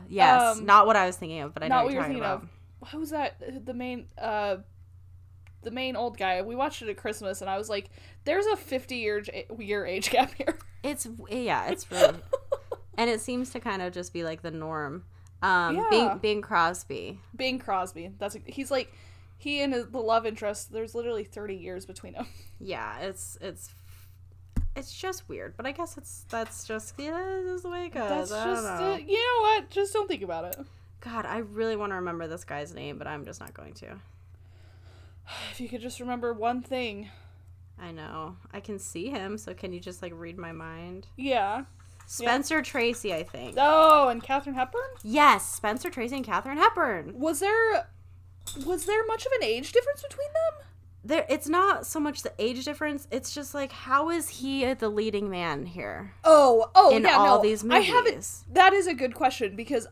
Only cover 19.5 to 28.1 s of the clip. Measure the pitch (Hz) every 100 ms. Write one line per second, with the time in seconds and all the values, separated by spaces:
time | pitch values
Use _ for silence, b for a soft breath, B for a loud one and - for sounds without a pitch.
19.5 | 285 277 247 208 247 220 226 226 220 208
20.5 | 208 - 220 226 233 240 226 - 214 208
21.5 | 190 170 185 190 185 196 - 240 - -
22.5 | - 190 139 107 110 190 185 - - 185
23.5 | - - b b b b - - - -
24.5 | - - - 269 - 370 359 - 110 98
25.5 | - 254 277 330 - - - - 233 226
26.5 | - - 220 220 - 294 330 381 381 370
27.5 | 359 359 349 349 - 226